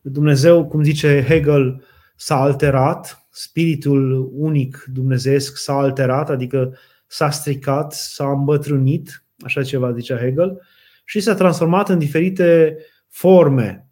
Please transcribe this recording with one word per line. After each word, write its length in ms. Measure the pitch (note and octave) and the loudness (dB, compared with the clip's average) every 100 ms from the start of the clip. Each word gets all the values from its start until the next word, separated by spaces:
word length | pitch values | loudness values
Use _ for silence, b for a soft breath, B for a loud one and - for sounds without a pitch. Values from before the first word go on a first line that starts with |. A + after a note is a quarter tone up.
Dumnezeu, 640 | C#3 C#3 D3 C#3 D#3 E3+ E3 | -10 -2 2 4 6 6 4
cum 160 | D#3 | 0
zice 420 | D3+ D3+ D3+ C#3+ B2 | 0 2 2 2 4
Hegel, 540 | D#3+ D3 D3 C3 C3 B B B B | 2 4 2 2 -4 B B B B
s-a 240 | - C#3+ | -4 0
alterat, 880 | C#3 C#3 D3 C3+ C3+ E3+ - - _ | 0 0 0 2 0 -2 -10 -20 _
spiritul 1000 | - - - E3 D3+ C#3+ C#3 C3+ C3 C3 | -20 -12 -4 -2 -2 0 0 0 -2 -4
unic 520 | C3+ D3+ D3+ C3 - - | -6 -2 -2 -2 -8 -14
dumnezeiesc 640 | C3 C3 B2+ B2 C#3 C3+ - | -6 -2 -2 0 0 -2 -12
s-a 180 | - | -6
alterat, 560 | C#3 C#3 C3 C3 B2+ D3+ | -2 -2 -2 -2 -2 -2
adică 460 | C#3 B2 C3+ B2+ C3 B B B | -6 -4 -4 -4 -8 B B B
s-a 240 | - D3+ | -4 -2
stricat, 640 | D3 - C3+ C#3+ C#3 D3+ | -2 -6 -6 -4 -4 -4
s-a 380 | - - - C#3 | -10 -14 -8 -4
îmbătrânit, 960 | C#3 C#3 D3 C#3+ C#3+ C3 E3 - - _ _ | -2 0 -2 0 -2 0 -2 -6 -20 _ _
așa 180 | - - | -10 -6
ceva 300 | C3+ C#3 B2 | -4 -4 -4
zicea 240 | A#2+ A#2+ B2+ | -4 -6 -4
Hegel, 440 | B2 C3+ F#3 F#3 B B B B | -4 0 -2 -4 B B B B
și 160 | _ G#3 | _ -4
s-a 140 | G3 | -2
transformat 540 | F#3+ F#3 E3+ E3 F3 F#3 | 2 2 2 0 0 2
în 100 | F#3 | 0
diferite 760 | D3 D#3 F3+ F#3 F3 E3 D#3+ D#3 B B B | 0 -2 -2 0 4 4 4 0 B B B
forme 800 | - F3+ F#3 D#3 C3+ A2 F#2 _ | -2 4 6 6 2 -2 -6 _